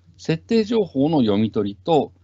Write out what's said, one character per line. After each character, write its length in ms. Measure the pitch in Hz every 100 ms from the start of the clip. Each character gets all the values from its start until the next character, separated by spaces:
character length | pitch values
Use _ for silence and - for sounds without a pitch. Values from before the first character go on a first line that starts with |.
| _ -
設 260 | - 160
定 220 | - 226
情 200 | 208 233
報 260 | 175 131 147
の 100 | 156
読 160 | 110 101
み 120 | 110
取 220 | 113 101
り 20 | 101
と 360 | - 151 - _